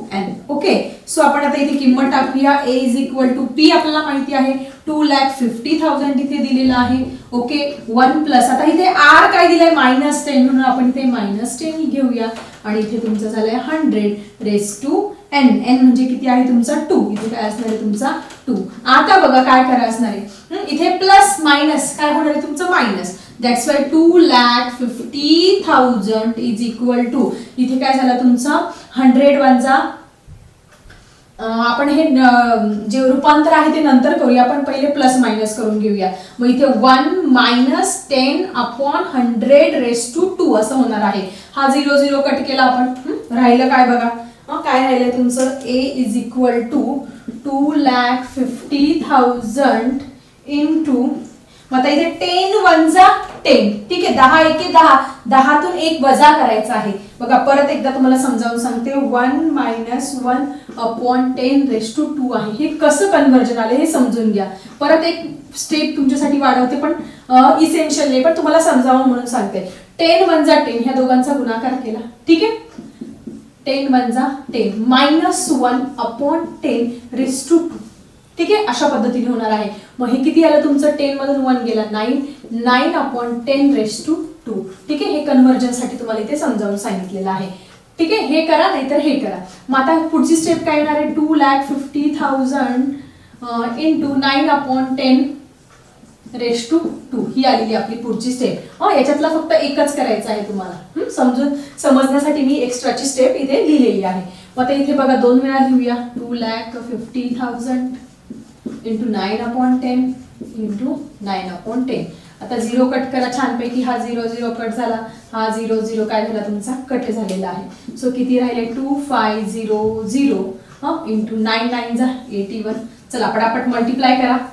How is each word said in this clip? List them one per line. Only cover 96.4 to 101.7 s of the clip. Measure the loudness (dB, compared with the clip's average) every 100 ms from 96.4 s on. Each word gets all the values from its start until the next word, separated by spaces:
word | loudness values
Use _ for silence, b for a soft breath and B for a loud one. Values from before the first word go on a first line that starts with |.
| -4 -4 -2
to | -2 -2 -8 -8
two. | -6 -4 0
ही |
आलेली | 2 2 0 -4
आपली | -4 -8
पुढची | -8 -6 -6
स्टेप. | -4 -4 -6 -12 -4
हं, | 0 2
याच्यातला | 2 0 0
फक्त | -2 0
एकच | 0 0 0 -2 0
करायचा | -2 -2 -4
आहे | -6
तुम्हाला. | -6 -8 -10 -14 -12 -8
हं, | -8
समजून, | 0 0 0 -2 B B